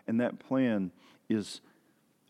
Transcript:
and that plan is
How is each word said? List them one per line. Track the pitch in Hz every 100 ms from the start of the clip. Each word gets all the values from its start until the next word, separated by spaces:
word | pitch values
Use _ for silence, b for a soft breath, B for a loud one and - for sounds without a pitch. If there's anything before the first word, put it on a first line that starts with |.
| -
and | 113
that | 123 -
plan | - 131 127 107 92 b b b _
is | 110 95 - b b b b b _ -